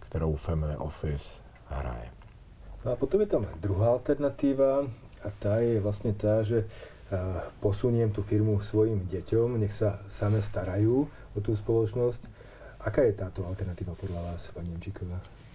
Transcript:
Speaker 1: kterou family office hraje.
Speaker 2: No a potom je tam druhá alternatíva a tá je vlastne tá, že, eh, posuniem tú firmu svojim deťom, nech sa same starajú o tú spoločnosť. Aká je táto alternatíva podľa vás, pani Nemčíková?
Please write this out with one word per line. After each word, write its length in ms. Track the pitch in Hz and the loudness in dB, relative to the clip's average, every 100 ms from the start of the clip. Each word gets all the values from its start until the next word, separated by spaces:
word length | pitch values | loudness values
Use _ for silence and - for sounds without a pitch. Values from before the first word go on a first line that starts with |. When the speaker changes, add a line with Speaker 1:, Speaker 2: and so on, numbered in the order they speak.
Speaker 1:
kterou 360 | - 82 80 76 | -6 -2 0 0
family 400 | - 80 76 73 | -2 -2 -2 -4
office 640 | 78 - 82 71 - - - - - | -6 -6 -4 -4 -6 -16 -20 -20 -10
hraje. 400 | 67 65 58 - - - - - - - - 120 | -6 -6 -6 -10 -16 -20 -20 -20 -20 -16 -8 -4
Speaker 2:
No 60 | |
a 40 | 123 | -2
potom 240 | - 196 | 2 2
je 60 | 208 | 4
tam 200 | 170 104 - | 2 0 -4
druhá 400 | 104 92 117 123 | -2 4 4 4
alternatíva 880 | - 143 143 - 139 135 135 139 139 110 - - | 2 0 0 2 2 4 4 4 0 -4 -14 -12
a 60 | 104 101 | -10 -4
tá 160 | 104 110 | 0 4
je 240 | 117 113 | 4 4
vlastne 320 | 101 101 117 | 2 0 -2
tá, 280 | 101 104 107 107 | 0 4 4 4
že, 240 | 117 104 - - - - | 2 0 -6 -16 -16 -6
eh, 80 | 95 92 90 - - | -4 -2 -4 -6 -2
posuniem 560 | 104 98 123 117 113 | 0 2 2 4 2
tú 80 | 104 | 0
firmu 400 | 104 107 107 104 | 2 2 4 2
svojim 440 | 101 107 110 107 90 | 2 4 4 2 -2
deťom, 480 | 92 82 113 117 120 | -4 0 2 4 2
nech 160 | 101 | 0
sa 240 | - 104 90 - | 2 0 0 -6
same 320 | - 104 107 | -2 2 2
starajú 680 | 104 - 92 92 110 127 147 - - | 0 -2 -2 2 4 4 2 -4 -10
o 40 | - | -4
tú 160 | 101 107 | 0 0
spoločnosť. 720 | 104 113 110 120 123 120 - - - - - - - | 2 2 2 2 0 0 -8 -16 -20 -18 -18 -8 -2
Aká 160 | 107 | 4
je 160 | 127 98 | 4 4
táto 240 | 95 - | -4 -6
alternatíva 560 | 87 95 90 87 87 82 | -6 -4 -6 -6 -6 -6
podľa 240 | 92 87 | -6 -6
vás, 280 | 85 87 - | -6 -8 -10
pani 160 | - 85 | -8 -8
Nemčíková? 480 | 82 90 98 90 90 - - - | -6 -8 -8 -6 -6 -8 -14 -20